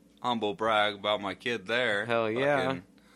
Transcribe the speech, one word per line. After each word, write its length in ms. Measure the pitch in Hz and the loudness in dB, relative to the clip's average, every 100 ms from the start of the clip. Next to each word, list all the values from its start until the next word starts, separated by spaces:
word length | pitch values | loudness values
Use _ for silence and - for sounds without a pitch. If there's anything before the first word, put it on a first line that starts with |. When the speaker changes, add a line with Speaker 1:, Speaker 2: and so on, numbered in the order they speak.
| _ _ | _ _
Speaker 1:
humble 320 | 123 117 104 | -4 0 0
brag 400 | 95 110 107 104 101 | 0 2 4 2 0
about 240 | 104 104 | -2 0
my 120 | 101 | -2
kid 320 | 92 123 117 95 | -6 -4 -6 -2
there. 380 | 117 120 101 | -2 0 0
Speaker 2:
Hell 260 | 117 117 110 | 0 0 0
yeah. 360 | 113 139 143 131 | 0 0 2 0
Speaker 1:
Fucking, 160 | 131 - - - | -4 -8 -20 -20